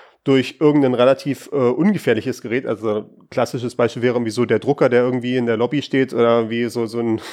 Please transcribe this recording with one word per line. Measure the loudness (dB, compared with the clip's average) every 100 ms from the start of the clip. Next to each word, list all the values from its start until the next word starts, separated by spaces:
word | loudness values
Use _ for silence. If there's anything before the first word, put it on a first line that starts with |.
| -20 _
durch | 0 2 0 0
irgendein | 2 4 4
relativ, | 4 4 2 -2 -8 -6
äh, | 0
ungefährliches | 0 2 2 2 0 0 -2 -8
Gerät, | -6 -6 -4
also | -4 -4 -4 -6 -16 _
klassisches | -4 -4 -4 -6 -2
Beispiel | -2 0
wäre | -2 0
irgendwie | -2
so | -2 0
der | 0
Drucker, | 0 0 2
der | 2
irgendwie | 2 -2 -2 -2
in | 0
der | 0
Lobby | 0 -2
steht, | -2 0 0
oder | 2 2 2 0
wie | -2 -4
so, | -4 -4
so | -4
ein, | -2 -2 -6